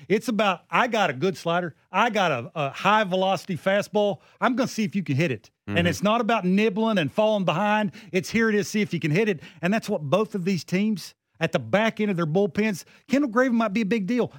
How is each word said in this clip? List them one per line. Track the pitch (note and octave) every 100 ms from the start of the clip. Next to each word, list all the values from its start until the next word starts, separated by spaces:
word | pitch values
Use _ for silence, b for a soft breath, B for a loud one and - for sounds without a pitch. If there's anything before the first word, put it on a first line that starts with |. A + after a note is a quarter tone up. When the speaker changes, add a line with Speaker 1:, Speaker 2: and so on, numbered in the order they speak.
| C#3+
Speaker 1:
It's | G#3 A#3
about, | G#3 G#3+ F3+ _
I | E3+ B3
got | A3+ F#3
a |
good | B2+ F3 E3
slider. | E3+ F3 F3 - _
I | F#3 A#3
got | G#3 F3+
a, | C3 A#2
a | E3 C#3+
high | C#3+ F#3 G#3+
velocity | G#3 F#3 F#3+ F#3+ - E3
fastball. | - G3+ - G#3 G#3 E3 b b
I'm | G#3+ B3+
gonna | A#3+
see | -
if | G#3
you | G3
can | D#3+ C3+
hit | E3
it. | A2+ - _ -
Speaker 2:
Mm-hmm. | G#2
Speaker 1:
And | F3
it's | D#3+
not | G3+ A3+
about | A3 A3+
nibbling | F3+ G3 A3 F#3+ A3+ G#3
and | D3
falling | - G#3+ G#3+ F3+
behind. | D#3+ G#3 G#3+ G#3 B B
It's | F#3 -
here | A3+ A3+
it |
is, | G#3 F#3
see | G#3+
if | G3+
you | -
can | D#3+
hit | D3+ A3
it. | F3 B B
And | F3
that's | G#3+ -
what | G3+
both | D3 F3+ G#3+
of | G#3
these | E3+ F#3
teams | - F3+ G#3+ G3+ - - _ -
at | D#3+
the | D#3+
back | A2 F#3+ A3 G#3+
end | G#3
of | F3
their | E3+
bullpens, | E3+ G3+ G3 G#3 F3+ - b -
Kendall | B3+ D4
Graveman | G#3 C4
might | A#3+ A3+
be | G3
a | G#3
big | A#3 F#3
deal. | B3 G3+